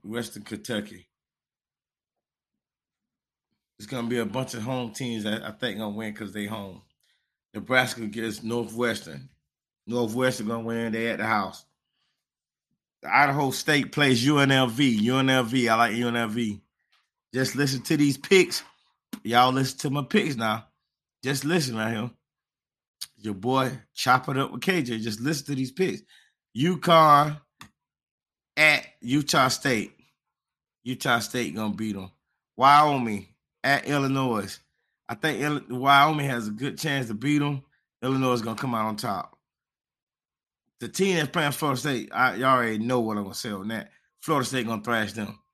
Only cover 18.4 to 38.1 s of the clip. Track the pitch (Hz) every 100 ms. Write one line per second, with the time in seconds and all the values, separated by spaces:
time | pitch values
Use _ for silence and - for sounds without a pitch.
18.4 | 175 - - _ _ _ _ - 107 120
19.4 | 127 131 131 - 147 143 131 214 160 123
20.4 | 113 110 - _ _ _ _ _ 131 139
21.4 | 139 175 135 110 110 113 123 - _ _
22.4 | _ _ _ _ _ _ - _ 107 95
23.4 | 113 131 127 131 - - - 127 - 135
24.4 | 139 123 147 185 123 113 113 107 127 156
25.4 | - 139 131 - 185 - - _ _ _
26.4 | _ 113 160 180 - 165 156 143 151 151
27.4 | _ _ - _ _ _ _ _ _ _
28.4 | _ - 156 143 - _ 120 139 139 160
29.4 | 127 - 143 117 95 - _ _ _ _
30.4 | _ _ _ _ 123 127 143 120 104 127
31.4 | 107 87 107 101 110 98 95 - _ _
32.4 | _ - 131 147 151 143 117 104 95 _
33.4 | _ _ 135 139 - 143 135 135 131 110
34.4 | 98 - _ _ _ _ - 117 160 113
35.4 | 147 147 - 123 135 139 147 156 139 120
36.4 | 107 107 135 - 160 139 117 107 135 147
37.4 | 143 143 - _ _ _ 127